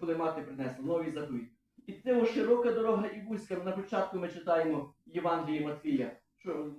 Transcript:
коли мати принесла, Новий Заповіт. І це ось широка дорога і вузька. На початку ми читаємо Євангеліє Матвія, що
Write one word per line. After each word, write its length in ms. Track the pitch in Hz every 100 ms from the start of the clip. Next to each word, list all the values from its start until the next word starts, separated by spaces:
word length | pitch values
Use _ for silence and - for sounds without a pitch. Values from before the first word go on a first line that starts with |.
коли 160 | 170 160
мати 260 | 160 156
принесла, 420 | 135 135 127 -
Новий 260 | 139 165 160
Заповіт. 380 | 147 139 120 113 _ _ _ -
І 60 |
це 280 | - 254 247
ось 100 | 220
широка 420 | - 226 240 233
дорога 340 | 226 220 202 208
і 140 | 208
вузька. 360 | 202 208 - 180
На 160 | 185
початку 460 | 190 196 196 190 185
ми 100 | 170
читаємо 680 | 175 170 165 160 147 135 - -
Євангеліє 600 | 165 175 165 151 151 147
Матвія, 500 | 147 156 135 120 - _ _
що 380 | 185 151 147